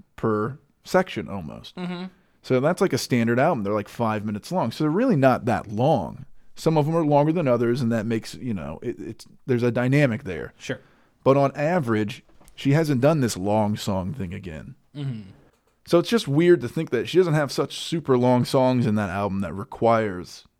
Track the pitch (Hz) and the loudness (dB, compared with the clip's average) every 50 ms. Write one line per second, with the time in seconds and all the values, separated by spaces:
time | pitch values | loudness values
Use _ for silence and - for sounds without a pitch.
0 | - _ _ - - 113 107 104 107 127 135 - _ _ _ _ - - - 185 | -20 _ _ -4 -2 0 0 0 -2 -4 -6 -10 _ _ _ _ -6 0 0 0
1 | 185 - - - 92 - 98 98 82 71 55 57 - - - - 180 180 180 175 | 0 0 -4 -10 -8 -8 -10 -10 -12 -12 -14 -16 -18 -18 -14 -12 -10 -10 -10 -10
2 | 185 185 - _ _ _ _ _ - - 131 127 127 156 180 - 196 175 - 120 | -12 -14 -16 _ _ _ _ _ -4 0 0 2 2 2 0 2 0 0 0 -2
3 | - - 135 120 117 113 120 120 135 170 170 123 101 98 107 107 101 - - - | -2 0 0 0 2 2 2 2 2 2 2 0 -2 -2 -2 -2 -4 -4 -4 -4
4 | 117 110 110 107 101 107 104 104 - - 170 185 151 117 - - 156 151 151 196 | -2 -2 -2 -2 -4 -6 -8 -8 -8 -6 -4 -2 -2 -2 -2 -2 0 0 0 2
5 | 247 277 214 143 131 131 123 87 - 117 110 90 - 101 107 101 123 147 160 117 | 2 2 4 4 4 4 4 2 0 -2 -2 -2 -4 -4 -2 0 2 2 2 0
6 | 82 62 52 - - - - - - - - - - 160 160 156 147 151 165 170 | -2 -4 -8 -12 -16 -18 -20 -20 -20 -20 -10 -4 0 0 2 2 2 2 2 0
7 | 165 147 147 143 147 156 160 180 165 131 120 117 120 117 120 135 131 113 117 113 | 2 4 4 4 4 4 2 0 2 2 2 2 2 2 0 0 0 0 0 0
8 | 101 113 113 110 104 - - - 110 127 110 90 73 71 80 - - 120 - - | -2 -2 -2 -4 -4 -8 -12 -10 -6 -6 -6 -6 -6 -8 -10 -10 -8 -8 -8 -8
9 | - 71 117 - - - - - - - 120 120 120 120 117 123 123 127 135 147 | -10 -12 -14 -14 -18 -20 -20 -10 -4 -2 0 2 2 0 0 0 2 2 4 4
10 | 147 127 110 107 - 92 90 78 60 - - - - - 131 - - _ _ _ | 4 2 2 -2 -6 -8 -8 -8 -8 -10 -12 -12 -10 -8 -8 -10 -12 _ _ _
11 | _ _ _ _ - 123 135 143 139 135 135 - 147 156 175 185 139 117 113 107 | _ _ _ _ 2 4 4 4 4 2 0 0 -2 0 0 0 0 0 0 0
12 | 107 104 - - - _ _ - - - - - - 139 139 156 165 147 143 123 | 0 -2 -6 -10 -16 _ _ -20 -20 -20 -12 -4 0 2 4 4 4 2 2 4
13 | 120 147 165 156 127 110 - 92 92 101 104 110 107 104 104 104 - - 98 92 | 4 4 4 4 2 0 -2 -2 -2 0 2 2 2 0 -2 -2 -4 -4 -4 -2
14 | 90 92 - - 98 87 90 92 - 90 78 78 58 - 131 _ _ _ - 143 | -4 -6 -6 -6 -8 -8 -8 -10 -12 -12 -12 -12 -14 -16 -18 _ _ _ -12 -10
15 | 143 139 120 110 101 95 - - _ _ _ _ _ _ _ _ _ - - 175 | -8 -8 -8 -10 -12 -16 -20 -20 _ _ _ _ _ _ _ _ _ 0 2 2
16 | 170 - 233 233 - 143 139 147 170 175 175 160 123 117 - 160 160 - - 120 | 2 2 0 -2 0 0 0 4 6 6 6 4 2 -2 -6 -6 -4 -2 -2 -2
17 | 110 107 - 170 185 170 151 156 147 127 - - 143 139 - - - - - 170 | -2 0 2 2 4 4 2 0 0 -2 -2 -4 -4 -4 -6 -10 -8 -6 -6 -4
18 | 151 - 131 123 123 127 127 123 117 - - 139 131 127 127 127 117 120 104 107 | 0 2 2 4 4 4 4 2 2 2 2 2 2 4 2 2 2 2 0 0
19 | 104 92 87 101 101 101 95 98 98 85 73 95 - - - - 117 113 117 113 | 0 -2 -2 -2 -2 -2 -2 -4 -4 -6 -6 -8 -10 -10 -4 0 2 4 4 4
20 | 110 104 90 90 85 - - - - _ _ | 2 -2 -4 -8 -10 -12 -16 -20 -20 _ _